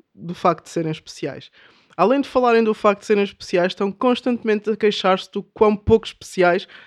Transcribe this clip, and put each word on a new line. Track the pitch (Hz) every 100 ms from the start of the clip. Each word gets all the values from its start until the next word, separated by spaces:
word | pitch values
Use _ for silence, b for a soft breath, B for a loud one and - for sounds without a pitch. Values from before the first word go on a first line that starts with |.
| _
do | - 170 175
facto | 185 165 -
de |
serem | - 160
especiais. | 156 - - 151 - - b b b b -
Além | 190 277
de | 269
falarem | 262 247 226
do | 220
facto | 214 208 202
de | -
serem | 208
especiais, | 196 - - 180 180
estão | - 196
constantemente | 196 254 247 - 240 220 214 214
a | 208
queixar-se | 214 208 190 185 -
do | 202
quão | - - 208 208
pouco | - 220 -
especiais | - - - 175 175 - B